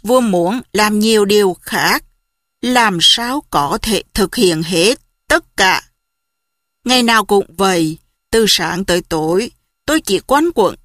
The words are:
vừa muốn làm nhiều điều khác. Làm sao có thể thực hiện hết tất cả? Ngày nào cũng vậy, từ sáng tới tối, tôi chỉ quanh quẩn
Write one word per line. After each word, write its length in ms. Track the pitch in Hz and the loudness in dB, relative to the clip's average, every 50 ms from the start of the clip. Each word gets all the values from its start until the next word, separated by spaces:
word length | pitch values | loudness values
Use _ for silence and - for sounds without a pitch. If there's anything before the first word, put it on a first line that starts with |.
| - | 0
vừa 160 | 202 247 254 | 2 2 2
muốn 420 | 240 220 185 175 170 175 214 254 - _ - | 2 2 0 0 0 0 -2 -4 -8 _ -2
làm 260 | 202 214 208 214 208 | 0 0 0 0 0
nhiều 260 | 214 220 226 214 202 | 2 2 2 2 2
điều 300 | 196 208 208 202 190 170 - | 2 2 2 2 2 -2 -4
khác. 420 | - - 240 175 143 170 214 294 - _ _ _ _ _ _ _ _ _ _ _ | -12 -8 -6 -2 -2 0 -2 -2 -4 _ _ _ _ _ _ _ _ _ _ _
Làm 360 | - 240 254 247 233 214 185 165 | -6 -2 0 2 0 0 0 2
sao 420 | 160 - - - 240 240 262 294 - _ | 2 2 2 2 -2 -6 -6 -8 -8 _
có 280 | - 151 143 143 - - | -2 -2 -2 0 -4 -4
thể 220 | - 220 214 175 - _ _ | -2 -2 -2 -4 -4 _ _
thực 220 | - 190 - - | -2 -2 -2 0
hiện 280 | 247 220 180 165 156 170 | 0 2 2 2 0 -4
hết 360 | 160 185 165 175 214 269 - _ _ _ _ _ | -2 0 2 2 2 0 -2 _ _ _ _ _
tất 300 | _ 294 330 - _ _ | _ -4 -4 -4 _ _
cả? 260 | - 196 185 175 - - _ _ _ _ _ _ _ _ _ _ _ _ _ _ _ _ _ _ _ _ | -2 0 0 0 -2 -6 _ _ _ _ _ _ _ _ _ _ _ _ _ _ _ _ _ _ _ _
Ngày 180 | 240 254 254 247 | -2 0 0 2
nào 220 | 233 226 220 - | 2 2 0 0
cũng 200 | - 208 196 190 - 170 | 2 0 0 0 -2 -4
vậy, 400 | 165 196 190 185 170 160 156 160 - _ _ _ _ _ _ | -2 -2 0 0 0 -2 -2 -4 -10 _ _ _ _ _ _
từ 140 | - 226 226 | 0 0 2
sáng 380 | 190 - - 165 160 175 175 196 | 2 2 0 0 -4 -6 -6 -2
tới 160 | - 175 180 | -2 -2 -2
tối, 500 | 170 _ 165 156 156 160 170 190 240 - _ _ _ _ _ _ _ | -2 _ -4 -4 -2 0 -2 -2 -2 -4 _ _ _ _ _ _ _
tôi 160 | - 302 311 | -2 -2 -2
chỉ 180 | - - - - | 0 -2 -4 -4
quanh 300 | - - 262 285 320 349 - | -2 0 0 0 0 0 0
quẩn 200 | - 214 165 95 - | 0 0 0 -2 -6